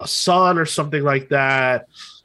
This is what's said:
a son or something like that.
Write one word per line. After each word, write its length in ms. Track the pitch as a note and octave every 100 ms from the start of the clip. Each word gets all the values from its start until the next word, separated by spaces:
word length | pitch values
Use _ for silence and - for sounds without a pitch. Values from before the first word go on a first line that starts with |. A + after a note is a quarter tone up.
a 60 | -
son 500 | - - F3 F3+ E3+
or 80 | D#3+
something 380 | - D3 D3+
like 260 | C#3+ C3+ C3+
that. 580 | C#3 C3+ C3+ B2+ B2 - - - -